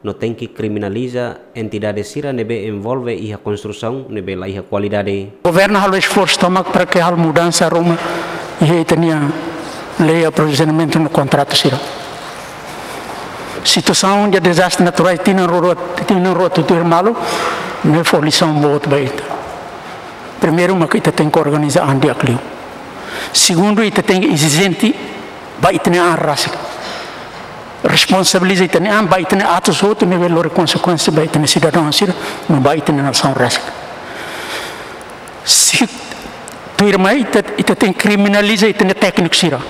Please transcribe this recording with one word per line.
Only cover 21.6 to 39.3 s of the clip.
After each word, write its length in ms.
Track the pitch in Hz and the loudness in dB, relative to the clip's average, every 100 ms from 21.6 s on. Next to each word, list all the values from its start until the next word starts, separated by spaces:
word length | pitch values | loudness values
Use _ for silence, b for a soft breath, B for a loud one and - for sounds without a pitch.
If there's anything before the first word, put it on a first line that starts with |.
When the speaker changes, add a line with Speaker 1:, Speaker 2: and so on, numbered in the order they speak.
| 151 165 151 | 2 2 2
Speaker 2:
ande 200 | 139 143 | 2 2
a 60 | |
clio. 220 | 120 127 120 - - - - - - B B B | 2 0 0 -4 -14 -16 -16 -16 -16 B B B
Segundo, 500 | - - 165 202 208 | 0 2 4 4 4
ita 220 | 214 208 | 2 2
tem 220 | - 185 | 2 2
exigente, 680 | 247 151 151 147 196 160 233 - - - - - - - | 2 2 2 4 2 2 0 0 -8 -12 -14 -16 -16 0
vai 180 | 170 175 | 2 2
ter 180 | 185 175 | 2 4
a 180 | 175 | 4
raça. 360 | 165 151 143 - - - - B B B B B B B - - - | 2 0 -2 -4 -6 -10 -10 B B B B B B B -16 -16 -8
Responsabiliza 840 | - 143 - 180 180 190 185 190 | -2 0 2 2 4 2 2 2
ita 120 | 180 170 | 2 2
a 220 | 202 208 | 2 2
vai 200 | 190 185 | 4 2
ter 180 | 160 196 | 2 0
atos 400 | 202 170 - 170 | 2 2 2 2
outros, 280 | 202 208 180 | 2 2 2
nível 340 | 180 175 165 | 2 2 2
de 60 | 160 | 2
consequência, 640 | - 160 - 185 165 - | 0 0 2 2 2 2
vai 160 | 156 156 | 2 2
ter 180 | 151 151 | 2 2
cidadão 400 | - 156 175 151 | 2 2 2 2
assim, 200 | 147 202 - B B - | 2 0 0 B B 0
não 100 | 147 | 2
vai 220 | 131 156 | 4 2
ter 100 | 156 | 0
nação 400 | 147 139 - 143 | 0 0 0 0
raça. 300 | 135 123 - - - - - - B B B B B B B B B - - - - | 2 0 -2 -6 -12 -14 -14 -14 B B B B B B B B B -18 -18 -18 -10
Se 420 | - - - - 240 - - - - - - - - | 0 2 2 2 0 -2 -14 -14 -14 -16 -16 -16 -8
tu 140 | - 202 | 2 2
irmã, 240 | 190 190 | 4 4
ita, 260 | 269 220 214 202 - | 2 2 0 0 -2
ita 160 | 190 | 0
tem 200 | 185 214 | 2 2
criminaliza, 760 | 180 - 208 202 208 208 214 214 | 2 2 4 4 4 2 2 2
ita 160 | - | 2
tem 100 | 190 | 0
técnico 440 | 190 196 - 165 | 2 2 2 0